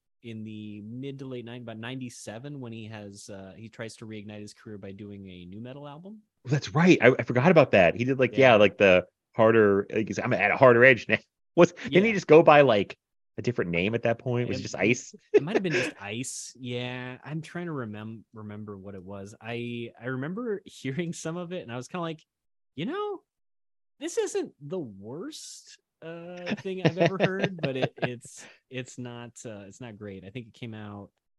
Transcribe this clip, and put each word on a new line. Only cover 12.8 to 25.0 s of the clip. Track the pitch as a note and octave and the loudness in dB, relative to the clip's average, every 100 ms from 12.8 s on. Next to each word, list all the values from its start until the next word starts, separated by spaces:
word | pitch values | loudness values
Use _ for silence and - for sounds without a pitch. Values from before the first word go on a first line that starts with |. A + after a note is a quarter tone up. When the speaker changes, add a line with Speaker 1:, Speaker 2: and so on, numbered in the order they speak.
| F#2 - _ _ _ - | 0 -6 _ _ _ -8
Speaker 2:
a | |
different | A2 A#2+ F2 | -6 -2 -2
name | E2 F#2+ | 0 0
at | A2+ | 0
that | A#2 A#2 | -2 -2
point? | B2+ A#2+ A#2+ | -2 -4 -4
Was | C3 | -6
it | |
Speaker 1:
It | |
Speaker 2:
just | C3 - | -8 -2
Speaker 1:
m-, | |
Speaker 2:
Ice? | G2+ B2+ - - | 0 0 -4 -20
<laughs> | _ | _
Speaker 1:
it | - | 2
might | D3+ G#3+ | 2 -2
have | |
been | F#3 | 0
just | D3+ - - | -2 -4 -8
Ice. | G2+ A2+ C3 - - A#2+ | -10 -8 -8 -12 -14 -14
Yeah, | B2+ B2 B2 B2+ B2+ B2+ | -8 -8 -8 -10 -12 -14
I'm | - D#3 | -12 -12
trying | D#3 F3 F3 | -10 -10 -8
to | |
remem-, | D3 A2+ G#2+ A2 A2+ _ | -8 -8 -10 -12 -16 _
remember | A2 G#2+ G#2 G#2+ G2 | -16 -14 -12 -12 -14
what | F#2+ | -14
it | G2 | -16
was. | F2+ G2+ G2+ G#2+ | -14 -14 -14 -16
I, | A2+ A#2+ A#2+ A#2+ A#2 - | -10 -8 -8 -10 -12 -12
I | A#2+ | -8
remember | C3 C#3+ F#3+ B3 G3 | -6 -8 -8 -8 -8
<laughs> | - | -10
hearing | - C3 C3+ E3+ | -12 -8 -6 -8
some | E3 D#3+ E3+ | -8 -10 -10
of | E3+ | -10
it, | F3+ | -12
and | A#2 | -10
I | A#2+ | -12
was | A#2+ | -10
kinda | F#3 | -8
like, | E3 D#3+ _ _ _ _ _ - | -8 -10 _ _ _ _ _ -10
"You | G3+ | -8
know, | G4 G#4 F#4+ _ _ _ _ _ _ _ _ | -6 -6 -8 _ _ _ _ _ _ _ _
this | C#4 - | -8 -4
isn't | G#4 G4+ B3+ _ | -4 -4 -6 _
the | C#3+ F#3 | -10 -10
worst, | B2 F#2+ | -10 -14